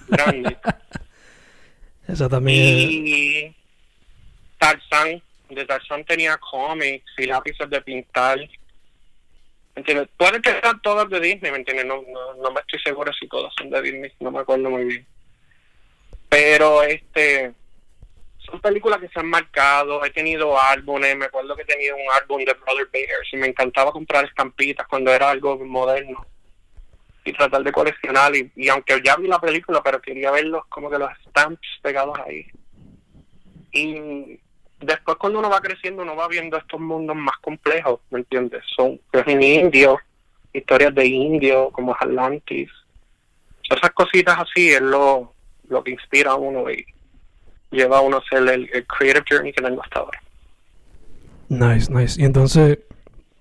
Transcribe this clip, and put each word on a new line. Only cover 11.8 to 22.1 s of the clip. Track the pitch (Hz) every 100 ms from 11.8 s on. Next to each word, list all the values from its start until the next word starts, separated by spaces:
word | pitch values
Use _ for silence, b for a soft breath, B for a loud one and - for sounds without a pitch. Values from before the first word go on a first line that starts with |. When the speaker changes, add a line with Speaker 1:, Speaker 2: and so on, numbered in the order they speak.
| 127
Speaker 1:
No, | 135 131
no, | 127 127 131
no | 131
me | 135
estoy | - 156
seguro | 156 139 147
si | 143 -
todas | 131 139 -
son | 139
de | 139
Disney, | 135 135 135 _
no | 127
me | 135
acuerdo | 131 131 131
muy | 127 123
bien. | 120 - - - _ _ _ _ _ _ _ _ - -
Pero, | 147 147 151 151 151
este, | 147 156 - 160 151 139 127 120 - - _ - - - - -
son | - 175
películas | 208 208 220 202
que | 180
se | 170
han | 165
marcado, | 170 160 - 139 143 147 147
he | 147
tenido | 156 160 160 151 139
álbumes, | 135 135 139 139 139 139
me | 139
acuerdo | 135 135 147
que |
he | 151
tenido | 147 143 143
un | 135